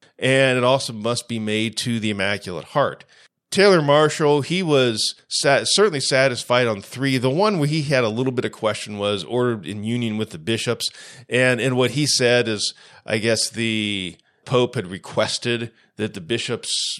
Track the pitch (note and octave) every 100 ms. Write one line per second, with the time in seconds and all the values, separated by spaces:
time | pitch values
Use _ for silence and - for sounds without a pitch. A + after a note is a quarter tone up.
0 | _ - C3 C3+ C3+ B2+ B2 C3+ C3 A2+
1 | A2 A#2+ - A#2 G#2+ G#2+ A2 - B2 A#2
2 | G#2+ G2 G2 G2+ - E2+ - D3 A#2+ -
3 | - _ _ _ - G3+ G3+ F3+ D3 D3
4 | D3+ - D3 D3 B2+ F3+ F3 C#3 B2+ G#2+
5 | - - - - D3 C3 A2 - G#3 D3
6 | - C3+ C3+ A#2+ - B2 A#2+ G2+ - B2
7 | C3+ C3 B2+ D3 G#3+ F#3+ D3 D#3+ C#3+ C3+
8 | A2+ A2 C3 B2 A2+ - G#2+ G#2 - G#2
9 | G2+ G2+ D#2+ B2 B2 A2+ E2 G#2 G#2+ A#2+
10 | A#2 G#2+ A2 E2+ D#2+ A2+ - A#2 - -
11 | - - A#2+ A#2 B2+ A#2+ B2+ B2+ B2 C3
12 | C#3+ - B2 B2 A2+ G#2 - - - -
13 | - A2+ A2 A2 - A2+ A2+ A2 G#2 G2+
14 | F#2 F2+ _ _ - B2+ A#2+ A#2+ F2+ F2+
15 | - - G#2+ - A#2+ A#2 A#2 _ _ -
16 | G#2+ G#2 E2 A#2 - A2+ - - -